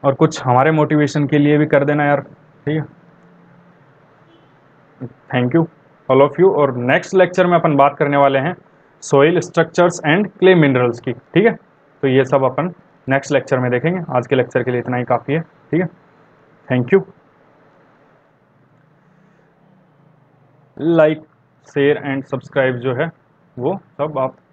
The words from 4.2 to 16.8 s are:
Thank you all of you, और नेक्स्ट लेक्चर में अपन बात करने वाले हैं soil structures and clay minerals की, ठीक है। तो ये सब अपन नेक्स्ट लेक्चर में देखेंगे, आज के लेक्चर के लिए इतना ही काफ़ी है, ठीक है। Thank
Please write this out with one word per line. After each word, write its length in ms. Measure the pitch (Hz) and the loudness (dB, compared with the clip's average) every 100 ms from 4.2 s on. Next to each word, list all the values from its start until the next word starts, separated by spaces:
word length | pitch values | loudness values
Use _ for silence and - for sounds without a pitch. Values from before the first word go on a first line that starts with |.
| _ _ _ _ _ _ _ _ 127 _ _ | _ _ _ _ _ _ _ _ -18 _ _
Thank 280 | 127 123 165 | -4 0 0
you 80 | 165 _ _ _ _ | -2 _ _ _ _
all 140 | 131 | 2
of 180 | 139 143 | 2 4
you, 100 | 185 | 2
और 240 | 190 139 123 | 4 0 -2
नेक्स्ट 380 | 123 156 180 | -2 -2 0
लेक्चर 320 | 190 180 180 175 | 0 2 2 2
में 100 | 175 | 2
अपन 180 | 165 143 | 2 4
बात 200 | 139 143 | 2 2
करने 180 | 143 143 | -2 2
वाले 220 | 139 135 | 2 2
हैं 160 | 139 180 _ _ _ _ | -4 -8 _ _ _ _
soil 380 | - 139 147 175 | -2 2 4 2
structures 580 | 165 - 165 - 175 175 151 | -2 -2 -2 2 0 0 0
and 240 | 170 208 - | 0 -2 0
clay 160 | 185 214 | 4 4
minerals 420 | 147 127 123 117 | 4 2 0 -2
की, 120 | - | -10
ठीक 340 | 117 _ 165 220 | -12 _ 0 0
है। 80 | 185 _ _ _ _ | -2 _ _ _ _
तो 60 | 139 | -2
ये 160 | 131 131 | 0 2
सब 180 | 139 | 0
अपन 280 | 131 127 170 170 _ _ - | 0 -2 -6 -8 _ _ -4
नेक्स्ट 240 | 135 - | -4 0
लेक्चर 260 | 139 123 131 | -2 0 -2
में 100 | 127 | 0
देखेंगे, 300 | 123 156 185 160 | -2 -2 -4 -4
आज 160 | 127 123 | -6 -2
के 100 | 131 | -2
लेक्चर 260 | 127 131 | 0 -2
के 80 | 123 | -2
लिए 100 | 123 | -4
इतना 160 | 120 123 | -4 -6
ही 80 | 123 | -2
काफ़ी 280 | 104 - | -4 -2
है, 60 | 151 | -6
ठीक 400 | 165 _ _ 156 | -6 _ _ -4
है। 80 | 180 _ _ _ _ _ _ _ - | -4 _ _ _ _ _ _ _ -6
Thank 260 | 127 | -4